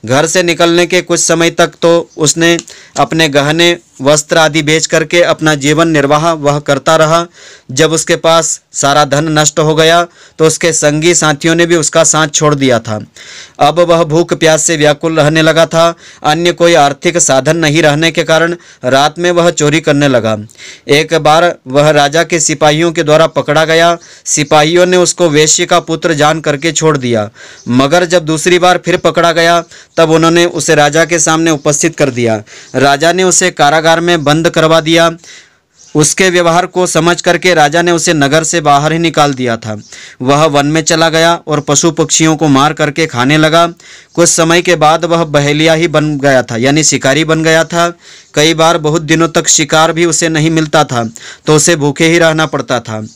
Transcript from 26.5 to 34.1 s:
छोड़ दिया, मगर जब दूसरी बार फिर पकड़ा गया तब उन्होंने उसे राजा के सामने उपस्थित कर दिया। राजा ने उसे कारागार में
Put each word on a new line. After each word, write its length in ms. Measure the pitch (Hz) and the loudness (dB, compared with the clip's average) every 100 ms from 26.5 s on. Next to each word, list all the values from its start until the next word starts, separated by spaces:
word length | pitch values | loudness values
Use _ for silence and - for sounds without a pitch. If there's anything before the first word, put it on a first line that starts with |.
| 143 160 | -4 -4
छोड़ 240 | 151 160 147 | -2 0 0
दिया, 320 | 123 113 104 - - - - | -2 -2 -4 -10 -20 -18 -2
मगर 360 | 123 135 175 180 | 0 2 0 2
जब 200 | 175 156 | 0 0
दूसरी 340 | 156 180 180 | -2 0 2
बार 180 | 180 175 | 2 0
फिर 200 | 175 175 | -2 -2
पकड़ा 320 | 170 165 170 | 0 0 0
गया 300 | 165 170 170 165 - - - | 0 2 0 -2 -18 -10 -2
तब 120 | 165 | 2
उन्होंने 340 | 160 165 170 170 | 2 2 2 0
उसे 280 | 160 160 156 | -2 -2 2
राजा 280 | 147 147 165 | 2 2 0
के 140 | 170 | -2
सामने 320 | 156 160 165 | 0 0 0
उपस्थित 440 | 151 151 147 170 165 | -2 -2 -2 -4 -2
कर 120 | 143 | -2
दिया। 300 | 120 117 110 104 - - 131 | 0 -2 -2 -6 -20 -8 -2
राजा 360 | 139 139 160 | 0 2 0
ने 120 | 175 | 0
उसे 260 | 185 170 180 | 0 0 -2
कारागार 480 | 175 147 156 160 165 | 0 0 2 2 0
में 240 | 170 | 0